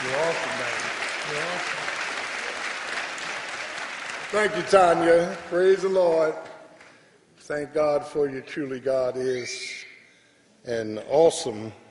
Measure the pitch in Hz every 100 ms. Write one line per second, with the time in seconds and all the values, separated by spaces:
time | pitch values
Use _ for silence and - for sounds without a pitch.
0 | 127 135 160 165 - 127 123 - - -
1 | - - - 147 165 180 175 - - -
2 | - - - - - - - - - -
3 | - - - - - - - - - -
4 | - - - 208 208 180 170 196 180 170
5 | 165 170 175 190 - 175 185 190 185 190
6 | 175 160 160 156 - - - - - -
7 | _ _ _ _ - 147 143 151 151 147
8 | 143 156 143 131 127 - 139 131 123 131
9 | 127 127 127 127 120 - - - - -
10 | - _ _ _ _ _ - 117 110 107
11 | 107 135 165 - 131 107 110 107 -